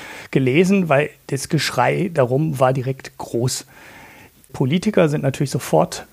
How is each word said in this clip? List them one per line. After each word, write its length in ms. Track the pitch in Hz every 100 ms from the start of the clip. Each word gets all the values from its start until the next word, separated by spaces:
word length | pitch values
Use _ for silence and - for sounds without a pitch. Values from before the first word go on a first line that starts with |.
| - - -
gelesen, 580 | 143 127 143 185 196 165
weil 220 | 139 151 - -
das 220 | 139 -
Geschrei 600 | 156 - - 123 143 185
darum 460 | 160 120 131 160 135
war 140 | 131
direkt 440 | 131 123 135 - -
groß. 480 | - 120 127 - - - - - - - - _ _
Politiker 580 | - 131 180 214 208 160
sind 140 | 151
natürlich 260 | 139 - 143
sofort, 560 | 135 - 160 170 - -